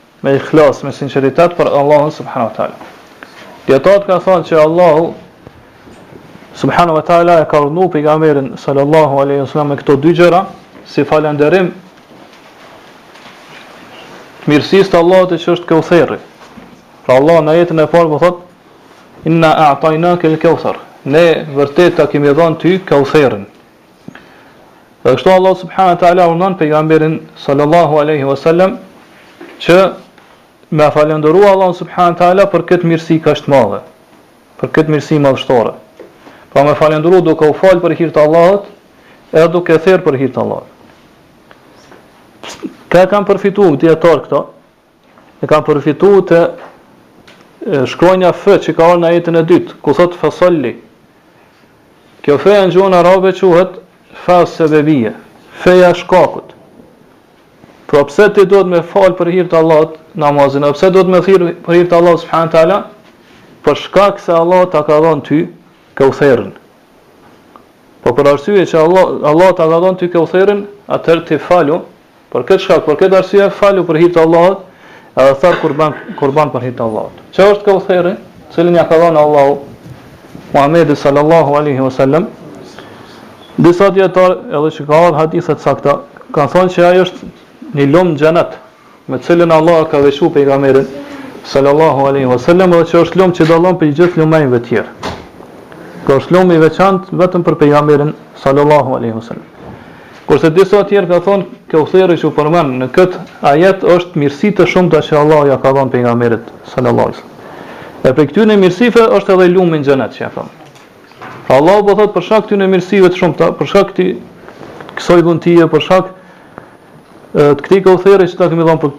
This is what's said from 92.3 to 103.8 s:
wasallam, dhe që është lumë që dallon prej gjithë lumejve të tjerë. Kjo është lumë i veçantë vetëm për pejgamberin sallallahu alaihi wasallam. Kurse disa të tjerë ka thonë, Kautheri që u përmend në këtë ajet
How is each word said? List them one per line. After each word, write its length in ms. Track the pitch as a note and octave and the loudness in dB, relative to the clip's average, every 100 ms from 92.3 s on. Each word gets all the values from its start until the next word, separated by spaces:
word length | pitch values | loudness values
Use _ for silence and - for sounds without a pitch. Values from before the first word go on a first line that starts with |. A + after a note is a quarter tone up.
wasallam, 400 | B2 F3 F3 F#3 | 0 2 2 4
dhe 160 | E3+ E3 | 2 2
që 160 | E3+ E3+ | 0 2
është 160 | F3+ | 0
lumë 160 | F#3 F3 | 0 2
që 140 | D#3+ | 2
dallon 240 | E3 F#3 D#3+ | 2 2 0
prej 160 | D#3 D3 | -2 0
gjithë 240 | F3 E3 | 0 0
lumejve 340 | D#3 D#3+ C#3 A#2+ | 0 2 0 -2
të 100 | - | -2
tjerë. 440 | A#2+ - - - - - - - - - - - - - | -6 -6 -12 -14 -14 -18 -20 -20 -20 -20 -20 -20 -8 -2
Kjo 140 | C3+ | -2
është 160 | - F3+ | 0 2
lumë 180 | F#3 E3 | 2 4
i 60 | D#3+ | 2
veçantë 560 | D#3+ F#3+ F#3 F#3 D#3 | 2 0 -2 -4 -2
vetëm 240 | F3+ F3+ E3+ | -2 -2 -2
për 160 | D3 | 0
pejgamberin 540 | D3 D3 D3+ C#3+ D3 - - - | 2 2 2 0 0 -8 -16 -6
sallallahu 560 | C#3 C#3 D3 D3+ C3 B2+ | -2 2 2 2 0 -4
alaihi 220 | A#2+ A2+ | -6 -8
wasallam. 280 | - - - - - - - - - - - | -12 -16 -20 -20 -20 -20 -20 -20 -20 -12 -2
Kurse 240 | D3 D#3+ | 0 2
disa 320 | E3 F#3+ G3+ | 2 2 2
të 80 | G3 | 0
tjerë 220 | G3+ F3 | -2 0
ka 80 | F3 | -2
thonë, 240 | F#3 G3 - - - | 0 -2 -4 -14 -4
Kautheri 420 | D#3+ C#3+ F#3 F#3 D#3+ | -2 0 2 2 0
që 80 | D#3 | -2
u 60 | |
përmend 420 | D3+ D3+ F3 C#3+ B2+ | -2 0 0 -2 -4
në 60 | B2+ | -2
këtë 260 | F3+ F3+ - - - E3+ | 0 0 -2 -16 -4 0
ajet 340 | D3 F#3+ - | 2 2 2